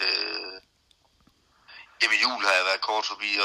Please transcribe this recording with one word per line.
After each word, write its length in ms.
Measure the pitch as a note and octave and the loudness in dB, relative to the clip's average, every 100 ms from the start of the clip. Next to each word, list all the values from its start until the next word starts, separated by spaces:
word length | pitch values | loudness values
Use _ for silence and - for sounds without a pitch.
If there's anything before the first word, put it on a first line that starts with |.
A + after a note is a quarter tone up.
Øh, 540 | - - - - - - _ _ _ _ _ _ _ _ _ _ - - - - | -2 -2 -4 -8 -10 -16 _ _ _ _ _ _ _ _ _ _ -20 -20 -16 0
Ebbe 120 | A2 G#2 | 2 4
Juhl 220 | B2 A#2 G2+ | 2 2 2
har 80 | F#2 | 4
jeg 60 | F#2 | 4
været 120 | G2 - | 0 0
kort 160 | G#2+ - | 0 -2
forbi, 240 | G#2 G#2 G2+ | -4 -4 0